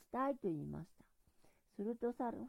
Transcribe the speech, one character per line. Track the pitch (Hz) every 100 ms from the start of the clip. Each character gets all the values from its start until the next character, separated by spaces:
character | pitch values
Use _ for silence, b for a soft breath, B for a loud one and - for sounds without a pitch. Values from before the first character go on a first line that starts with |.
| -
た | 240 269
い」 | 311
と | 190
言 | 156
い |
ま | 147 147
し | 165 -
た。 | - _ - b b b _ -
す |
る | 208 233
と | 240
猿、 | 247 240 -